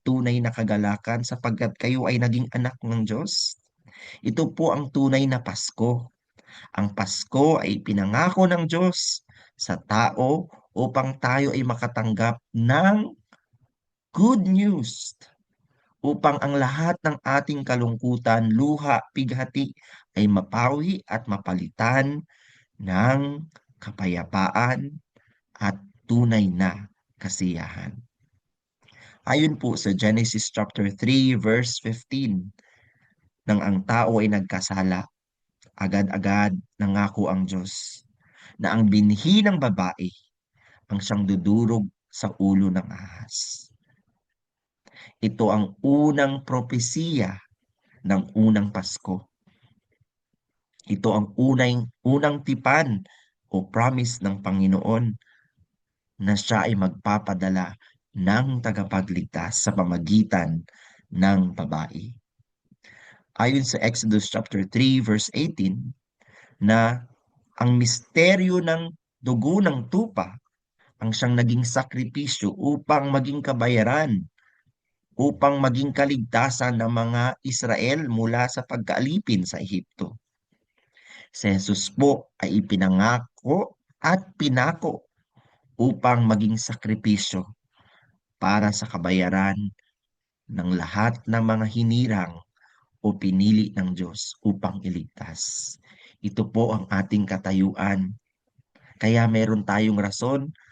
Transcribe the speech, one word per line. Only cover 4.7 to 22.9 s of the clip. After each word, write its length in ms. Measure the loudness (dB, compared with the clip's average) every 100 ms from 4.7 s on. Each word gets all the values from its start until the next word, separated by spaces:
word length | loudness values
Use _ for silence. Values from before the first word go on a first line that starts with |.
ang 160 | 0 -2
tunay 400 | 0 2 2 2
na 140 | -2
Pasko. 680 | -4 -8 -8 -2 0 0 -4 _ _ _ -20 -20 -10 -4
Ang 160 | -2 -2
Pasko 640 | -4 -6 -4 2 4 4
ay 220 | 0 -4 -2
pinangako 640 | -2 0 2 2 4 2
ng 160 | 2 0
Diyos 560 | 0 0 0 -4 -8 _ -20 _
sa 240 | -10 -8 -6
tao 720 | -2 2 2 2 0 0 -4 -14 _
upang 480 | -4 -2 0 -2 -2
tayo 320 | 0 0 0
ay 80 | 0
makatanggap 800 | -2 -2 -4 -2 -2 0 0 -2 _ 0
ng 560 | 4 6 6 4 0 -10 _ _ _ _ _ _ _ _ _
good 320 | 4 4 6 4
news, 640 | 4 4 0 -4 -10 -16 -18 -20 _ _ _ _ _ _ _
upang 400 | -2 2 2 2
ang 160 | 0 0
lahat 400 | 0 0 0 0 -2
ng 160 | -4
ating 400 | 0 0 0 -4
kalungkutan, 880 | -2 0 0 -2 -2 0 2 2 4
luha, 480 | 2 2 0 0 0 -2
pighati 560 | -4 -2 -2 -4 -4 -4 -8 -20 -20 _ 2
ay 80 | 4
mapawi 800 | 4 0 0 0 0 -2 -4 -6
at 240 | -8 -4
mapalitan 960 | -6 -4 -6 -4 -2 0 2 0 -4 -10 _ _ _ _ -12
ng 640 | -4